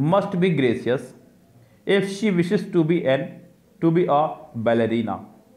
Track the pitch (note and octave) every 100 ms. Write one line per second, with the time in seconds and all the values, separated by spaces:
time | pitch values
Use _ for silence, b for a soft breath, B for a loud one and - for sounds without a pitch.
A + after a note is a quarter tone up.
0 | D3 G3 F#3 F3+ F#3 D3+ B2+ A2 A#2 C3+
1 | - - - _ _ - b b - G3
2 | G3 - A3+ F3 E3+ G#3+ - F3+ D#3 E3+
3 | - C3+ E3+ - - _ _ - E3 E3+
4 | F3 C#3+ D3 - - A#2 A2+ A#2 A2+ A#2
5 | A2 F#2+ - - _